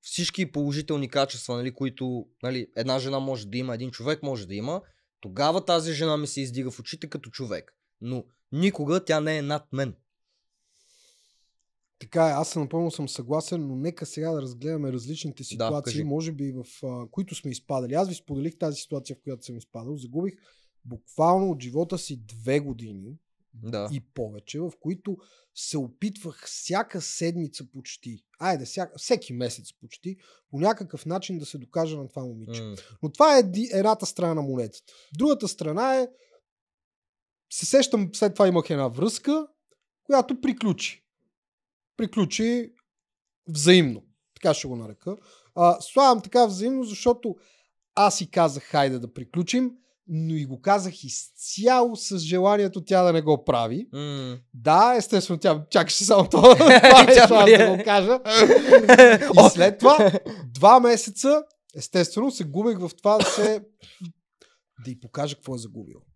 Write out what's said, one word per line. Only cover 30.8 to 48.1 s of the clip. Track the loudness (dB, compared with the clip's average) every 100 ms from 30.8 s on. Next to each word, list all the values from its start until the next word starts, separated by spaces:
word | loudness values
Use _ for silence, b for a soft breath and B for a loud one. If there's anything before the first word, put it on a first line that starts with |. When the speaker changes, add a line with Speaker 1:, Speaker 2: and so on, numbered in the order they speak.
| -10 -16 -10
Speaker 2:
начин | -10 -10 -14
да | -14
се | -18
докажа | -12 -8 -8 -8
на | -14
това | -14
момиче. | -16 -16 -16 -16
Speaker 1:
М. | -14 -18 B -14
Speaker 2:
Но | -14
това | 2 4 4
е |
еди-, | 0 -4 -4
едната | -2 -2 -2 -6
страна | -6 -6
на | -4
монетата. | -6 -8 -10 -12 _ b b
Другата | -6 -2 -2 -6
страна | -10 -8 -6 -4 -4
е, | -4 _ b b _ _ _ _ _ _ _ _ _ _ _
се | -12 0
сещам, | 0 0 -2 -4
след | -4 -6
това | 0 0
имах | 0 -4
една | -6 -6
връзка, | -4 -6 -6 -6 -6 -6 _ _ _ _ _
която | _ 0 0 -4
приключи. | -6 -4 -4 -6 -8 -14 _ _ _ _ _ _ _ _ _ _
Приключи | -8 -4 -4 -2 -4 -4 -8 _ _ _ _ _ _ _ -14
взаимно, | -4 4 4 4 -4 _ _ _
така | _ -4
ще | -4 -6
го | -14
нарека. | -16 -16 -14 -16 b b b
А, | 0 2 2
слагам | -2 2 4 2
така | 0 0 0
взаимно, | 0 -6 -6
защото | -8 -6 -2 -2 -4 -12 b b b b _
аз | 0 0